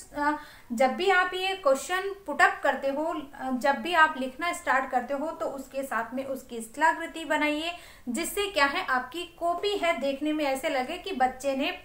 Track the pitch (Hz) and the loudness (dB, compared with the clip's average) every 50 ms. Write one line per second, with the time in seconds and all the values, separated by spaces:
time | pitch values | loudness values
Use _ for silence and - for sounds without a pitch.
0 | - - - 294 294 294 302 294 - - - - - - 247 220 269 254 233 320 | -16 -10 -4 0 0 0 0 0 -4 -12 -18 -20 -10 -8 2 2 4 4 4 2
1 | 359 392 370 359 370 370 370 370 370 381 381 381 - 277 269 269 - - 359 370 | 2 4 6 6 4 4 0 -2 -2 -2 -2 2 2 4 4 4 2 -2 -2 -2
2 | 392 392 392 - - - 294 - 359 392 - - - 294 277 262 277 277 277 285 | -2 -4 -6 -8 -8 -6 2 4 4 4 4 2 0 0 0 0 -2 -2 -2 0
3 | 311 330 349 311 277 - - - 262 262 262 233 226 277 277 226 220 330 349 330 | -2 -2 -2 -4 -8 -10 -12 -8 -4 -4 -2 2 2 2 2 2 0 2 6 6
4 | 311 302 254 254 254 262 254 - 330 349 330 - - 294 254 262 269 269 262 247 | 6 6 4 0 -4 -6 -4 -4 -4 -4 -4 -2 0 2 2 2 2 0 0 -2
5 | 233 - 277 269 294 320 320 - 330 - 269 277 269 - - 269 269 - 240 214 | -2 0 -2 -4 -4 -4 -6 -6 -6 -6 -6 -8 -10 -8 -8 -8 -6 -4 -4 -4
6 | 233 - 247 262 269 - 277 - - - 240 233 226 - - 285 302 320 320 311 | -4 -4 -6 -6 -6 -6 -6 -8 -8 -10 -10 -10 -10 -10 -2 4 4 4 4 2
7 | 330 330 - 330 330 285 302 294 302 302 294 302 320 339 349 - - - - - | -2 -8 -8 -10 -2 -2 0 2 2 2 0 0 -2 -4 -6 -8 -14 -18 -20 -12
8 | - 254 226 311 339 233 - 403 403 392 392 302 277 285 285 254 247 - 262 254 | -10 -6 -4 -4 -4 -4 -2 -2 -2 0 2 2 2 2 2 0 -2 0 0 -2
9 | 247 - - 339 349 339 - - 330 339 349 349 - 415 403 403 349 339 330 330 | -2 -4 -8 -10 -10 -10 -8 -4 -2 -2 -2 0 0 -2 0 2 0 0 0 0
10 | 269 277 269 277 294 302 302 311 302 277 269 262 - 320 294 262 254 269 330 359 | 0 -2 -2 -2 -2 -2 0 0 0 0 -2 -2 -2 -2 -2 -2 -2 -2 -6 -8
11 | - 392 381 247 262 254 254 - - 277 269 262 285 339 359 - - | -8 -8 0 0 0 0 0 -2 -4 -2 -2 0 -2 -2 -4 -6 -4